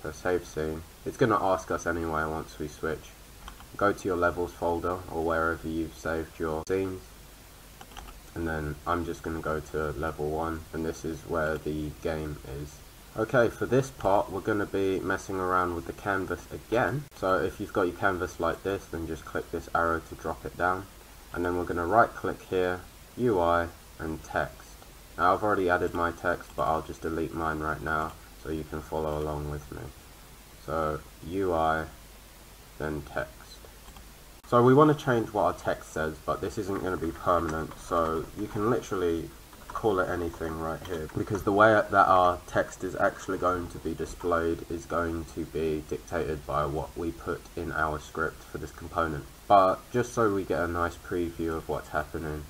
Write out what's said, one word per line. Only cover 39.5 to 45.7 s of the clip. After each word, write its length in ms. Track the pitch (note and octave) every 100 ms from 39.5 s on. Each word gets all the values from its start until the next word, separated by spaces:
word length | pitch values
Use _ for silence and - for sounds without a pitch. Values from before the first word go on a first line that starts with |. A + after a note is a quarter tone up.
| - -
call 300 | - A2+ F#2+
it 80 | F#2
anything 520 | F2 E2+ - E2 D#2+
right 200 | D#2+ D#2 -
here, 240 | E2+ D2+ -
because 260 | G#2 G2+
the 80 | G#2+
way 220 | G2+ G#2+
that 340 | G#2+ - G2+ F#2+
our 320 | F#2 F2+ F2 -
text 360 | G#2+ F#2+ -
is 120 | F#2 -
actually 420 | G2 - - F#2
going 280 | F2+ F2+ E2+
to 100 | F2
be 140 | D#2
displayed 720 | D#2+ D#2 - F2+ E2+ E2 E2 -
is 160 | E2+ -
going 400 | E2 E2+ E2 D2+
to 120 | - D2+
be 380 | - D#2+